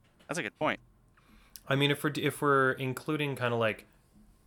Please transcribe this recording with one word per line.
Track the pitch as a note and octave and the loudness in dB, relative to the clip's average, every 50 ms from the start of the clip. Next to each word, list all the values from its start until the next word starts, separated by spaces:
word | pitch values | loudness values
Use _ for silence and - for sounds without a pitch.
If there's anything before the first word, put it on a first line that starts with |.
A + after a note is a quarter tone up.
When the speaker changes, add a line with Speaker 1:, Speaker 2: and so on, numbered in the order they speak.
| _ _ _ _ - - | _ _ _ _ -10 -8
Speaker 1:
That's | D3 F3 | -6 -6
a | |
good | C3 G2+ - - | -6 -6 -4 -2
point. | D#3 C#3+ G#2 - - - _ _ _ _ _ _ _ _ - - - - - - - | -2 -2 -2 -2 -6 -20 _ _ _ _ _ _ _ _ -20 -20 -20 -20 -20 -12 -4
Speaker 2:
I | - C#3 | -2 2
mean, | C#3 C#3+ C#3+ | 2 4 2
if | C#3+ C#3+ - | 2 0 -2
we're | D3+ | -4
d-, | C#3 - - | -2 0 -2
if | D3 - - | -2 -2 0
we're | D3+ D3 C#3 C3+ C3 C3 | 2 4 4 4 4 2
including | C3 C3 C3+ C3 B2+ - - - D#3 D3 D3 C#3+ C3+ | 2 0 -4 -4 -4 -6 -4 -4 -2 -2 -2 -2 -2
kinda, | B2+ B2 A#2+ A#2+ | -2 -2 0 0
like, | A#2 A2+ A2 G2+ - - - _ _ _ _ _ - - - - _ _ | 2 2 0 0 -4 -10 -20 _ _ _ _ _ -20 -20 -20 -20 _ _